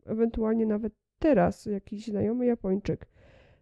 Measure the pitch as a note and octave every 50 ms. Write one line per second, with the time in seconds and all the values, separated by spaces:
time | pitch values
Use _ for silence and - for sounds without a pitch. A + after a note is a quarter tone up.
0 | - - A3 A3 A#3 A#3 - A#3+ A3 A3 A3+ A3+ A3 G#3+ G#3 G#3 A#3 G#3 - _
1 | _ _ _ - - D#4 C4+ G3 F3 F3+ G3+ - - G#3+ G3+ G3 - - G#3+ G#3
2 | A3 A#3 G#3 G3 G3+ G#3 A#3 B3 B3 A#3+ A#3 - - F#3+ F#3 G3+ - - - -
3 | - - _ _ - - - - _ _ _ _